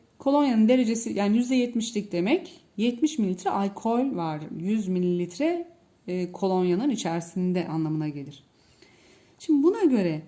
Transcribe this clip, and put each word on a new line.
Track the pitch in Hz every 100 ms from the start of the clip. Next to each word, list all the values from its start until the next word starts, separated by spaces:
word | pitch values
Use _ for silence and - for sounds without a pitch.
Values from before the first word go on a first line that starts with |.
| _ -
kolonyanın | 269 285 285 226 220
derecesi | 254 220 226 226
yani | 196 202 220
yüzde | 247 262
yetmişlik | 240 240 220 214 202
demek | 175 185 349 - - _ -
yetmiş | 233 240 302 -
mililitre | 196 185 403
alkol | 196 196 196 226 233 269 202
var. | 165 151 156 -
Yüz | 180 220 190
mililitre, | 180 180 175 175 - 311 339 339 - _ _ -
e, | 180 180
kolonyanın | 180 190 185 180 175 285
içerisinde | 240 170 170 170 190 180 180 -
anlamına | 160 156 156 151
gelir. | 143 139 - _ _ _ _ - _ _ _ _ -
Şimdi | - 294
buna | 311 453
göre | 359 247 180 156